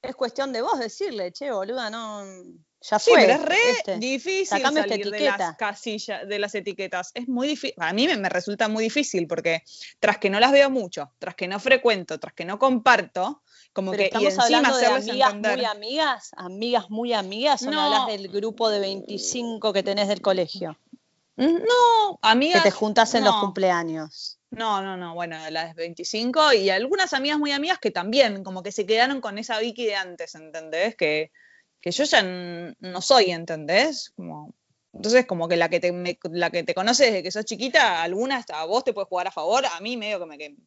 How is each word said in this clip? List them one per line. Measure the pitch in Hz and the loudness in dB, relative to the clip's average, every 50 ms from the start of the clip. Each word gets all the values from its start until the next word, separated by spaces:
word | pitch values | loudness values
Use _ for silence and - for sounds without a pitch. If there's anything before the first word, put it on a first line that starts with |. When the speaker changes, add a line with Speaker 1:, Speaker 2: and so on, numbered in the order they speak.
Speaker 1:
es | - - 254 | -10 -10 -6
cuestión | - 269 240 240 - 269 277 | -4 -6 -6 -4 -6 -6 -4
de | 254 226 | -4 -4
vos | 240 339 453 277 | -2 -2 -2 -2
decirle, | 233 220 - - 392 403 247 208 185 180 | -4 -8 -6 -6 -8 -6 -6 -6 -8 -8
"Che, | 175 - 277 285 | -8 -8 -8 -6
boluda, | 240 196 190 202 240 262 240 214 | -4 -4 -6 -6 -6 -6 -6 -8
no, | 214 233 226 214 214 208 202 196 190 185 180 180 - - _ _ _ _ | -8 -10 -10 -10 -12 -12 -14 -16 -18 -18 -20 -20 -20 -20 _ _ _ _
ya | - - 214 214 | -4 0 0 2
Speaker 2:
Sí, | - 453 | 6 8
Speaker 1:
fue, | 480 311 | 8 10
Speaker 2:
pero | 240 - | 10 8
es | 262 302 | 6 4
re | 302 - 359 415 466 494 | 2 2 2 4 4 4
Speaker 1:
¿viste? | 494 453 - - - 220 | 2 0 -2 -4 -6 -4
Speaker 2:
difícil | 220 254 269 262 - 349 381 381 381 | -4 -4 -4 -4 -4 -4 -2 -2 -2
Speaker 1:
Sacame | - - 202 262 269 294 311 | 0 -2 0 0 2 2 2
esta | |
Speaker 2:
salir | 302 - 226 202 202 202 | 0 0 -2 -4 -4 -6
de | 202 208 | -4 0
las | 202 190 196 | 0 0 0
Speaker 1:
etiqueta". | 202 190 165 160 - | 0 -4 -6 -4 -4
Speaker 2:
casillas, | 220 202 208 - - 233 214 214 - - 202 139 147 196 | -6 -6 -6 -6 -8 -8 -8 -8 -8 -8 -8 -8 -6 -6
de | 208 202 | -4 -4
las | 202 202 - | -4 -4 -6
etiquetas. | 208 190 202 190 196 190 185 - 180 180 - _ | -8 -8 -8 -8 -8 -8 -6 -6 -8 -8 -8 _
Es | - 247 247 | -10 -6 -4
muy | 254 240 254 294 | -4 -2 -2 -2
difí-, | 302 - - 269 - - | -4 -4 -6 -10 -6 -4
a | 165 160 180 | -4 -2 2
mí | 214 254 | 2 2
me, | 339 330 220 | 2 2 0
me | 196 185 | -2 -2
resulta | - 180 175 - 208 202 226 214 | -2 -2 -4 -4 -2 -2 0 0
muy | 214 220 226 | 0 0 -2
difícil | 220 - 294 294 - - 185 170 | 0 0 -2 -2 0 -2 -4 -2
porque | 147 170 160 160 165 165 160 _ - - - - - - _ | -2 -4 -2 0 -2 -2 -2 _ -12 -20 -20 -20 -20 -6 _
tras | - 214 202 - | 2 2 2 2
que | - 196 | 0 0
no | 196 208 | 4 4
las | 233 262 | 4 6
veo | 277 277 277 277 | 8 6 6 6
mucho, | 262 262 208 180 - - 143 - _ _ | 4 -2 -4 -4 -8 -10 -10 -10 _ _
tras | - 175 175 | -14 -14 -10
que | - 190 180 | -8 -8 -6
no | 190 202 | -6 -4
frecuento, | - 262 269 247 - 240 220 190 175 - 165 156 | 2 4 4 4 6 2 2 2 -2 -6 -8 -8
tras | - 165 _ | -8 -14 _
que | - 170 | -12 -8
no | 175 196 208 | -8 -2 2
comparto, | 262 269 262 233 220 262 240 214 185 - _ 180 185 262 302 _ _ _ _ - - _ | 2 2 2 4 6 6 6 6 4 -2 _ -4 -4 -4 -6 _ _ _ _ -20 -20 _
como | _ - 196 190 | _ -6 -4 -4
Speaker 1:
Pero | 196 202 | 0 0
Speaker 2:
que, | 196 190 - 196 | 0 2 2 2
y | 202 | 2
Speaker 1:
estamos | 196 190 | 2 4
Speaker 2:
encima | 190 247 | 4 4
Speaker 1:
hablando | 233 302 - 285 247 233 | 4 4 4 4 4 4
de | - 233 | 4 4
Speaker 2:
hacerles | 226 254 262 208 226 | 4 4 2 -2 -4
Speaker 1:
amigas | 254 254 262 247 208 | 0 2 2 2 2
Speaker 2:
entender. | 208 214 220 - | 0 -2 -2 0
Speaker 1:
muy | 254 247 | 0 -2
amigas, | 226 208 208 208 220 262 302 311 294 254 226 - - - | -4 -4 -6 -8 -6 -2 0 0 0 -2 -4 -8 -20 -18
amigas | - 185 180 185 202 220 240 247 233 190 175 | -14 -14 -12 -8 -6 -4 0 0 0 0 -2
muy | 214 220 240 240 233 | -8 -6 -4 -2 -2
amigas, | 214 190 185 196 220 254 302 277 - | -2 -2 -4 -6 -2 0 0 2 0
¿o | 247 269 | 0 -4
me | 302 | -2
Speaker 2:
No. | 302 | 0
Speaker 1:
hablas | 294 294 311 - 254 233 | 0 2 2 2 0 0
del | 214 196 196 185 | -4 -8 -8 -6
grupo | 185 202 202 226 214 - 233 220 | -6 -4 -4 -4 -4 0 0 0
de | 208 202 | 0 0
veinticinco | 196 190 196 196 - - 208 196 - - - 247 240 233 226 214 - 220 | -2 -4 -6 -8 -10 -10 -10 -6 -6 -6 -6 -6 -6 -8 -8 -2 -2 0
que | 190 196 | 0 0
tenés | 190 196 196 202 208 196 | 0 0 0 0 0 0
del | 208 185 | -2 0
colegio? | - 202 190 185 175 156 - 196 180 165 156 _ _ _ - _ _ _ _ _ _ _ _ | 2 0 2 2 0 -2 -4 -10 -10 -10 -10 _ _ _ -20 _ _ _ _ _ _ _ _
Speaker 2:
No, | - 254 311 330 349 427 440 494 494 480 480 466 453 427 403 - - | 0 2 2 2 2 2 2 4 6 6 6 6 4 4 2 -2 0
amigas, | - 220 220 247 277 311 359 349 | 2 4 4 4 4 4 4 6
Speaker 1:
Que | 330 311 | 4 4
te | - | 2
juntás | - 220 214 208 240 226 220 - | 2 -4 0 4 4 2 4 2
en | 233 269 | 4 4
los | 208 226 | 4 4
Speaker 2:
no. | 214 | 4
Speaker 1:
cumpleaños. | 202 196 - 202 190 185 175 170 170 165 160 160 156 156 - - - - - _ _ _ | 0 -2 -2 0 2 2 2 2 0 -4 -6 -8 -8 -12 -14 -16 -16 -16 -16 _ _ _
Speaker 2:
No, | - 220 226 220 208 196 | -8 -6 -2 -2 -2 -2
no, | 190 196 190 | -2 -4 -8
no, | 180 180 170 165 | -8 -10 -10 -8
bueno, | 170 175 170 165 160 160 156 | -8 -8 -8 -8 -10 -10 -8
las | 160 160 165 165 165 | -6 -6 -6 -8 -8
veinticinco | 165 165 170 170 - 175 - - 214 226 247 254 320 311 302 | -8 -8 -8 -8 -10 -10 -6 -4 -2 -2 0 2 4 6 6
y | 262 214 190 196 | 6 6 4 2
algunas | 185 190 226 262 370 381 370 - | 2 0 0 0 0 0 0 0
amigas | - 262 269 285 302 302 | 0 -2 -2 0 0 0
muy | 294 294 | 0 0
amigas | 285 285 294 339 370 - | 0 -2 0 -2 -2 -2
que | - 220 | -2 -4
también, | - 185 175 202 220 277 262 220 202 196 190 | -4 -2 -4 0 4 4 4 4 2 -4 -10
como | 196 185 185 | -10 -10 -10
que | 180 208 | -10 -10
se | 196 - 208 | -6 -6 -2
quedaron | 180 220 220 240 262 277 269 | 0 2 2 2 2 0 -4
con | 233 220 196 208 | -6 -8 -8 -8
esa | 220 - 233 220 | -6 -6 -4 -4
Vicky | 220 240 220 226 240 | -4 -4 -6 -4 -4
de | 220 202 | -4 -2
antes, | 196 190 185 175 165 170 - - | -4 -6 -6 -10 -12 -12 -12 -12
¿entendés? | 165 156 156 151 165 160 160 156 165 185 226 226 | -20 -20 -14 -12 -12 -10 -6 -2 -2 -2 -2 0
Que, | - 175 151 151 151 156 156 _ _ _ _ _ _ _ _ _ _ | 0 0 0 0 0 -2 -4 _ _ _ _ _ _ _ _ _ _
que | - 175 | -8 -6
yo | 175 - 285 | 0 0 0
ya | 294 320 254 | 4 4 4
n-, | 196 185 180 180 180 175 175 170 175 165 - _ | 2 2 -6 -8 -10 -10 -10 -10 -12 -12 -14 _
no | - 185 180 180 | -14 -10 -10 -8
soy, | - - 269 254 208 180 | 2 6 6 6 6 4
¿entendés? | 175 165 170 - 165 156 151 147 170 202 269 320 294 247 - - _ | 0 -4 -6 -8 -8 -8 -4 0 2 2 2 2 -2 -6 -12 -14 _
Como, | - 180 170 156 151 151 - - _ _ _ _ _ _ _ | -16 -14 -12 -12 -14 -14 -18 -20 _ _ _ _ _ _ _
entonces, | _ - - 214 233 254 247 | _ -8 -2 4 4 4 4
como | 247 190 170 165 165 | 4 -2 -4 -2 0
que | 170 | 2
la | 170 170 165 | 2 2 2
que | 170 170 | 0 0
te, | 175 175 | 0 0
me, | 175 180 180 175 180 _ _ 175 | -2 -2 -6 -6 -6 _ _ -8
la | 160 175 170 165 | -2 -2 -2 -2
que | - 175 | -2 -4
te | 165 170 | -4 -2
conoce | 175 185 190 226 247 226 285 | -4 -2 0 0 4 4 4
desde | 233 220 185 151 | 4 4 0 -4
que | 185 | -4
sos | 170 214 220 | -6 -6 -6
chiquita, | - 226 185 233 262 247 320 269 220 180 165 | -6 -6 -6 -6 0 4 4 4 4 2 0
alguna | 165 170 180 202 240 269 277 | -2 -2 -2 -4 -2 -2 -2
hasta | 247 233 - - 151 | -4 -6 -8 -8 -8
a | 160 | -4
vos | 165 196 247 262 | -2 -2 0 0
te | - | -2
puede | 214 196 196 _ | -4 -4 -6 _
jugar | 185 180 180 | -4 -4 -4
a | 190 | -4
favor, | - 175 151 170 214 262 269 | -6 -4 -2 0 0 2 0
a | 226 170 165 | 0 -4 -6
mí | 190 226 247 | -8 -8 -8
medio | 240 208 214 214 185 | -6 -6 -6 -6 -6
que | 175 | -8
me, | 160 151 143 | -10 -12 -16
que | 151 147 | -16 -16
me | 147 _ _ | -16 _ _